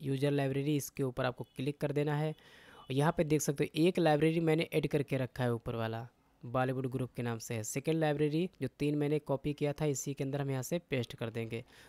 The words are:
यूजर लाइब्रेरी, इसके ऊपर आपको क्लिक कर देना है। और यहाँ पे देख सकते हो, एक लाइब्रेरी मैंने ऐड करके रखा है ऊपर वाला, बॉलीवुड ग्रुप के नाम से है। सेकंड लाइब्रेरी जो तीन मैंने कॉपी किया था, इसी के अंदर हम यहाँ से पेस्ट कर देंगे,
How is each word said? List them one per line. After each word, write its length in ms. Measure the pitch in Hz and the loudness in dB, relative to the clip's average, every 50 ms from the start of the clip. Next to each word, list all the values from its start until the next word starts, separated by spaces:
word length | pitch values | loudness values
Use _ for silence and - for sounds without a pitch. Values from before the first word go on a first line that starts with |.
| 147 | -4
यूजर 280 | 135 135 131 139 143 | -4 -2 0 2 2
लाइब्रेरी, 460 | 143 143 139 135 135 139 139 151 151 | 2 2 0 0 0 0 0 0 0
इसके 260 | 143 - - - - 139 | 0 0 -4 -4 -4 -2
ऊपर 220 | 127 123 - 131 | -2 -2 -2 -2
आपको 200 | 127 120 - 127 | -2 -2 -4 -8
क्लिक 360 | - _ - 135 147 143 - | -12 _ -6 -4 -4 -4 -2
कर 120 | - 143 139 | -2 -2 0
देना 240 | 147 147 151 143 | 0 0 0 0
है। 140 | 147 156 156 156 - - - - - - - - - | 0 0 -2 -4 -6 -12 -20 -20 -20 -20 -20 -20 -16
और 140 | - - 131 | -10 -4 0
यहाँ 220 | 135 147 160 170 | 2 2 2 4
पे 80 | - 170 | 2 2
देख 160 | 147 156 147 | 2 2 2
सकते 240 | - - 143 - 151 | 2 2 0 0 -2
हो, 160 | - - 156 160 | -2 2 2 4
एक 160 | 180 185 190 | 4 4 4
लाइब्रेरी 420 | 170 160 151 147 156 160 160 170 | 4 4 6 6 4 4 4 2
मैंने 280 | 165 156 156 160 170 - - | 2 4 4 2 2 0 0
ऐड 140 | 156 147 | 0 0
करके 300 | 147 - 147 135 - 139 | 2 2 0 0 0 -2
रखा 280 | 131 131 - - - 127 | -2 -2 -2 -2 0 0
है 100 | 123 117 | 0 0
ऊपर 200 | 113 - 123 117 | 0 -2 -4 -4
वाला, 340 | 113 113 113 113 113 117 120 - _ _ _ _ _ - | -4 -2 -4 -4 -6 -8 -12 -16 _ _ _ _ _ -10
बॉलीवुड 420 | 123 120 131 127 127 131 127 131 | -4 -2 0 0 0 0 -2 -2
ग्रुप 260 | 127 123 127 127 120 - | -2 -2 -4 -4 -4 -4
के 60 | - 120 | -4 -4
नाम 160 | 120 117 113 | -2 -4 -4
से 160 | - - 127 | -6 -6 -6
है। 80 | 113 107 | -6 -4
सेकंड 360 | - - 139 - 165 160 165 | -4 -4 -4 0 0 2 2
लाइब्रेरी 500 | 156 151 147 143 151 151 147 160 180 180 - - 131 | 2 2 2 4 2 2 2 2 0 -2 -4 -6 -6
जो 60 | 127 - - | -6 -4 -2
तीन 160 | 147 147 147 | 0 0 2
मैंने 240 | 147 147 143 151 151 | 2 2 2 0 0
कॉपी 340 | - - 139 131 - 151 143 | 0 -2 -2 -2 -2 -4 -4
किया 200 | - 147 147 143 | -2 -2 -2 0
था, 120 | - 156 | 0 0
इसी 300 | 151 139 131 - 147 139 | 0 0 -2 -2 -6 -6
के 100 | - 147 | -4 -4
अंदर 160 | 135 135 143 | -4 -4 -2
हम 100 | 143 139 | -2 -2
यहाँ 120 | 135 131 127 | -2 -2 -2
से 160 | - 175 175 | -2 -4 -6
पेस्ट 360 | - - 143 127 117 - - | -4 -2 -2 -2 -2 -4 -6
कर 160 | - 120 113 | -8 -8 -6
देंगे, 340 | 110 117 113 113 117 113 120 - - - - | -6 -6 -6 -6 -6 -8 -10 -12 -18 -20 -20